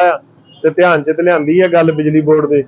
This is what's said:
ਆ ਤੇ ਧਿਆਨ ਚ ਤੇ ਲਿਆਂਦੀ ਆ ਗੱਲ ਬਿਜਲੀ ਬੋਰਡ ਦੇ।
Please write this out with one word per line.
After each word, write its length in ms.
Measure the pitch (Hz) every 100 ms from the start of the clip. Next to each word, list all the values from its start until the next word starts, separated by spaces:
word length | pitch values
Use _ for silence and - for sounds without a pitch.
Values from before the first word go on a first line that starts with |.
| 175
ਆ 60 | 151 _ _ _ _
ਤੇ 80 | 156
ਧਿਆਨ 320 | 151 180 156
ਚ 100 | 143 160
ਤੇ 60 |
ਲਿਆਂਦੀ 380 | 175 165 147 175
ਆ 60 | 180
ਗੱਲ 240 | 170 165
ਬਿਜਲੀ 280 | 151 151 156
ਬੋਰਡ 260 | 151 156 143
ਦੇ। 160 | 143